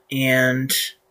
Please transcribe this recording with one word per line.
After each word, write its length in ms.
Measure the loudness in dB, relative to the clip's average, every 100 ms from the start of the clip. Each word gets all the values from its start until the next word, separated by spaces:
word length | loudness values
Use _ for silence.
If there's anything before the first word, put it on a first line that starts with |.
| _
and, 600 | -2 2 2 2 0 -2 -4 -4 -10 _